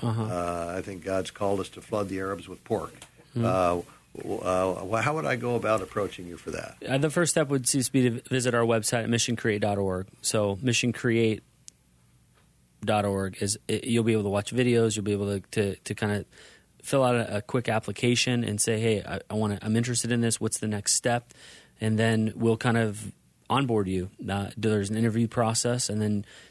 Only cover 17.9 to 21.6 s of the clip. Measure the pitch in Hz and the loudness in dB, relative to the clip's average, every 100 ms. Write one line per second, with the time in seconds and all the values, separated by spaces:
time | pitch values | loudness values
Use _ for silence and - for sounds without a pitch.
17.9 | 101 123 120 - 123 110 104 - 110 113 | -2 2 2 2 0 0 0 0 2 2
18.9 | 104 - 95 - 107 107 101 107 113 120 | 0 -2 -8 -4 -2 0 -2 0 2 2
19.9 | 120 117 120 117 - 110 - 110 104 - | 0 0 0 0 0 -2 -2 -2 -2 0
20.9 | - 123 120 - - - - | 0 2 0 -4 -16 -20 -20